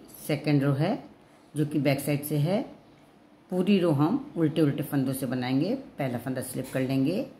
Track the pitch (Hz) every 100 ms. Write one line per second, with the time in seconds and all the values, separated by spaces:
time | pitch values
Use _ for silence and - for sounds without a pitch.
0 | - - - 147 156 143 143 131 165 262
1 | - - - - - 143 151 160 139 139
2 | - 147 - 151 151 202 - - - -
3 | - - - - _ 180 185 196 170 139
4 | 151 254 - - 156 160 151 139 143 143
5 | 131 131 127 127 123 135 175 269 - -
6 | 135 120 135 131 120 135 127 135 131 135
7 | 135 196 285